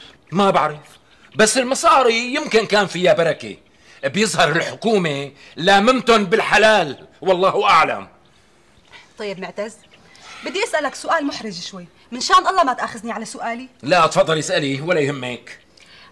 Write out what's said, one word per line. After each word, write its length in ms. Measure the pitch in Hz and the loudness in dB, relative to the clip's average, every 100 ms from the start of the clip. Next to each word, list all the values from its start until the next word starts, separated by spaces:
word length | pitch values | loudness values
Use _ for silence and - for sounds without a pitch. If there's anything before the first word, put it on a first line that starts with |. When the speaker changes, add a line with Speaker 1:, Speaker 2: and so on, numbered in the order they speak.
| - _ - | -20 _ -8
Speaker 1:
ما 180 | 170 196 | 0 2
بعرف، 300 | 170 151 151 - - _ _ _ 135 | 2 0 -4 -18 -20 _ _ _ 0
بس 220 | 214 269 | 2 2
المصاري 760 | 247 269 330 302 240 226 247 | -2 0 4 4 4 2 -2
يمكن 320 | 285 277 220 196 | -6 0 0 2
كان 220 | 208 190 | 0 0
فيها 260 | 170 175 | 0 2
بركة. 440 | 165 160 139 110 87 _ _ _ - | 4 2 -2 -10 -16 _ _ _ -8
بيظهر 460 | 135 190 214 - 160 | -6 -2 -2 2 0
الحكومة 840 | 160 143 - 214 208 165 139 139 - - - | 0 -4 -4 0 0 0 -6 -10 -16 -20 0
لاممتن 680 | 180 196 220 262 233 226 185 | 4 6 6 2 4 2 4
بالحلال، 840 | 220 170 208 220 214 151 123 - _ | 0 2 4 4 4 0 -6 -16 _
والله 440 | 175 180 190 202 208 | -2 2 2 2 4
أعلم. 420 | 170 143 104 95 _ _ _ _ _ _ _ _ - _ - | 4 4 -2 -10 _ _ _ _ _ _ _ _ -20 _ -12
Speaker 2:
طيب 220 | 208 185 | -10 -10
معتز، 340 | 175 - 220 - _ _ _ - - - 294 | -12 -10 -10 -10 _ _ _ -20 -20 -14 -8
بدي 180 | 370 | -6
أسألك 320 | 466 311 285 - | -2 -2 -4 -6
سؤال 300 | - 330 285 | -4 -2 -2
محرج 360 | - 220 175 | -8 -12 -12
شوي، 260 | - 190 175 _ - | -14 -16 -20 _ -16
من 80 | 247 | -8
شان 280 | - 370 370 | 2 2 2
الله 160 | 370 | 0
ما 100 | 269 | 0
تأخذني 380 | 208 220 226 233 | -2 -6 -10 -10
على 140 | 214 220 | -10 -10
سؤالي. 420 | - 233 240 262 _ | -10 -10 -10 -14 _
Speaker 1:
لا، 240 | 135 180 160 | -2 2 2
تفضلي 320 | 180 175 160 | 2 0 0
اسألي 420 | 156 185 139 135 | -2 -2 -2 -4
ولا 180 | 160 170 | -4 -2
يهمك. 600 | 139 139 123 117 - - _ _ _ - - | -2 -4 -8 -12 -14 -20 _ _ _ -20 -20